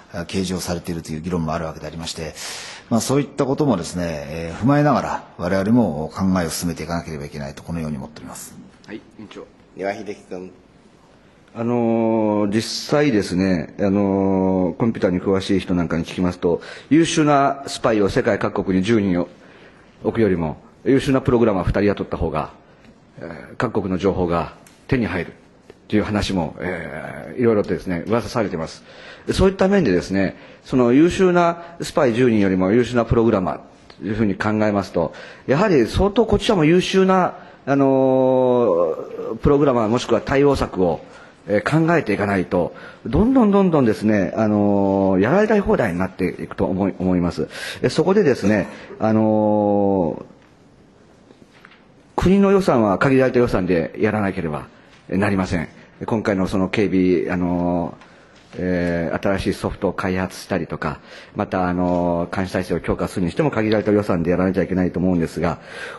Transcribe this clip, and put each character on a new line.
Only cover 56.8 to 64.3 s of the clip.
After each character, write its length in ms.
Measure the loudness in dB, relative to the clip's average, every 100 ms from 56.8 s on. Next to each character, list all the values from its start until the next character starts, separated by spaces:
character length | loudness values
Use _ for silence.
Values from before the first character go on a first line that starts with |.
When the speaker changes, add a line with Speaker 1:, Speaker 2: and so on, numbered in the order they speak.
| 2
Speaker 2:
備、 420 | 2 2 2 0
あ 60 | -2
の 640 | -2 -2 -2 -2 -4 -10
ー、 140 | -20 -20 -20 -20 -18 -8
え 560 | -4 -2 -2 -2 -4
ー、 100 | -2
新 180 | -2 -2
し 80 | -2
い 60 | -4
ソ 140 | -6
フ 100 | -4
ト 100 | -4
を 40 |
開 220 | -2 -4 -2
発 240 | -4 -8
し 60 | -6
た 100 | -4
り 100 | -4
と 100 | -6
か、 240 | -8 -8 -14 -20 -14 -8
ま 120 | -4
た、 200 | -2 0
あ 60 |
の 540 | 0 0 0 0 -2 -2
ー、 80 | -4
監 120 | -4
視 60 |
体 100 | -4
制 120 | -4 -4
を 40 |
強 160 | -2 -4
化 140 | -4
す 100 | -2
る 60 | -4
に 60 |
し 20 | 0
て 80 |
も 80 | -2
限 180 | 0 0
ら 100 | 0
れ 40 |
た 80 | 2
予 100 | 2
算 220 | 2 -2
で 80 | 0